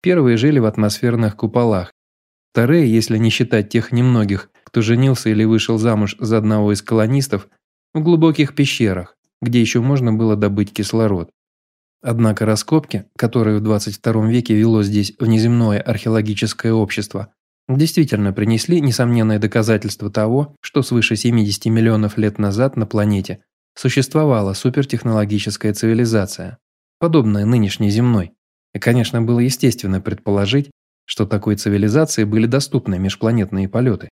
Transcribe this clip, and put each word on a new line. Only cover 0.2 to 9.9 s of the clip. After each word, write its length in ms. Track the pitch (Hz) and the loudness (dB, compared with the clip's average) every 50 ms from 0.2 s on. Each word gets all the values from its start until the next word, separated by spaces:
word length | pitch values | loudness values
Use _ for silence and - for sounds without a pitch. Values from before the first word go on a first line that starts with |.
| 143 123 117 | 4 4 4
жили 220 | 113 120 147 151 139 | 4 2 2 4 4
в 80 | 113 | 2
атмосферных 680 | 110 - - 107 107 104 - - 123 120 117 113 107 104 - | 0 0 0 0 0 0 0 -2 -2 0 0 0 -2 -2 -2
куполах, 520 | - 107 - 123 120 117 107 92 87 - _ _ _ _ _ _ _ _ _ _ _ _ | -6 -2 0 2 2 2 0 0 -4 -6 _ _ _ _ _ _ _ _ _ _ _ _
вторые, 400 | _ 120 117 120 160 175 156 120 | _ 0 2 4 4 4 4 4
если 240 | 110 113 107 - 113 | 2 2 0 0 0
не 140 | 107 113 113 | 0 2 0
считать 400 | 107 - 120 - - 110 101 101 | 2 0 -2 0 0 -2 -2 0
тех 220 | - 117 110 - | -2 -2 -2 0
немногих, 580 | 120 120 123 131 123 117 107 98 101 95 - _ _ _ _ | 0 0 2 2 2 2 0 0 -2 -4 -6 _ _ _ _
кто 180 | - - 120 | -6 -2 -2
женился 480 | 113 107 117 117 131 135 131 120 - 113 | 0 2 2 2 2 2 0 0 0 0
или 140 | 110 104 110 | 0 2 2
вышел 340 | 110 113 110 - - 117 110 | 2 2 2 2 0 -2 0
замуж 380 | 110 120 113 107 104 101 - _ | 0 0 0 0 0 -2 -4 _
за 160 | - 107 113 | -4 0 0
одного 380 | 110 110 107 107 107 104 104 104 | 0 2 2 2 2 2 0 0
из 80 | 98 | -2
колонистов, 680 | - - 113 110 107 110 131 143 135 - - 98 - _ _ _ _ _ _ _ _ _ _ | -2 -2 0 0 2 2 0 -2 -2 -2 -4 -6 -6 _ _ _ _ _ _ _ _ _ _
в 80 | 160 | -2
глубоких 520 | 156 170 175 160 160 165 151 156 151 135 - | 2 2 4 4 4 2 2 2 -2 -2 0
пещерах, 600 | - 143 131 - - 120 104 92 90 87 - _ _ _ _ _ _ | -2 -2 -2 0 0 0 0 0 -4 -8 -12 _ _ _ _ _ _
где 220 | - 120 117 123 | -6 0 2 2
ещё 200 | 117 113 - 120 | 2 2 0 0
можно 300 | 117 131 | 0 2